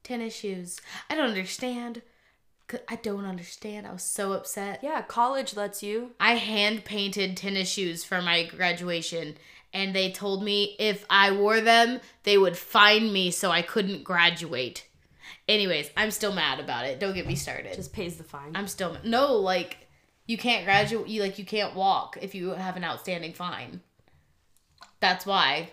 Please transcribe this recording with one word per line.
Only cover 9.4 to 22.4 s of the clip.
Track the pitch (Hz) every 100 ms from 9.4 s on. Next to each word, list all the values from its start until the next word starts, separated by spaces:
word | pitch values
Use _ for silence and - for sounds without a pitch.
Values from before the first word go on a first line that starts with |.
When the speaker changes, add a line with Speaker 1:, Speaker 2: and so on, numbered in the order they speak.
| - - _
Speaker 1:
and | 190 196
they | 190 185
told | 185 202 196
me | 208 202 202 -
if | 214 202 -
I | 196 196
wore | 196 202 220
them, | 226 233 233 254 - _
they | - 202
would | 190 175
fine | - 220 208 214 220
me | 196 180
so | 170 190
I | 170
couldn't | 170 226 190 180
graduate. | - 175 170 165 165 127 123 - - _ _ _ - - -
Anyways, | 214 196 156 147 -
I'm | 220
still | - 208
mad | 190 151 131
about | 143 120 127
it. | -
Don't | 196
get | 185 -
me | 165
started. | - 127 - 180
Speaker 2:
Just | -
pays | - 175 165
the |
fine. | 160 143 143 180
Speaker 1:
I'm | 202
still | - 180
ma-, | -
no, | 214 233 285 233
like, | 190 185 175 - - _ _ _ -
you | 226
can't | 247 226 180
gradu-, | 196 208 226 -
you, | 220
like, | 196 196
you | 185
can't | 214 196 185
walk | 190 165 - -
if | 196
you | 190